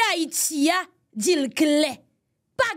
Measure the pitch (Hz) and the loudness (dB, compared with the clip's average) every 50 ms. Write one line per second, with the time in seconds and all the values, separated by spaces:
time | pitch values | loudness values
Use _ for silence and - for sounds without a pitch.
0 | 453 415 359 339 320 - - - - - 320 285 277 320 349 370 359 - _ _ | 0 0 0 -2 -2 -4 -4 -4 -4 -2 0 0 2 2 2 0 -4 -8 _ _
1 | _ _ - 214 202 330 359 294 269 247 - - 311 302 294 294 302 277 233 - | _ _ -8 -2 0 2 2 2 0 -2 0 0 2 2 4 2 2 0 -4 -8
2 | _ _ _ _ _ _ _ _ _ _ _ - 494 466 392 | _ _ _ _ _ _ _ _ _ _ _ -2 -2 0 -2